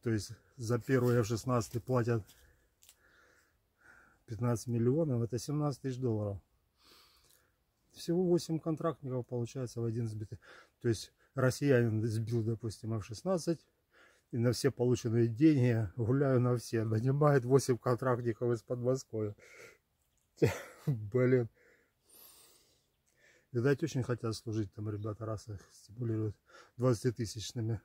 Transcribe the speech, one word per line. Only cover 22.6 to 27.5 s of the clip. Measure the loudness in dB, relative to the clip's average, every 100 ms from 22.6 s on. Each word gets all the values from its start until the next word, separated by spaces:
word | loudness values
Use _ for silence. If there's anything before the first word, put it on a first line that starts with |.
| _ _ _ _ _ _ _ _ _
Видать, | 0 2 2
очень | 0 -2
хотят | -2 -2 -4 -6
служить | -4 -4 -4
там | -6 -8
ребята, | -6 -8 -8 -8
раз | -8 -10
их | -14 -14
стимулируют | -20 -20 -8 -4 -2 -4 -6 _ -20 -20 -2
двадцатитысячными | 0 2 -2 -4 -8 -8 -10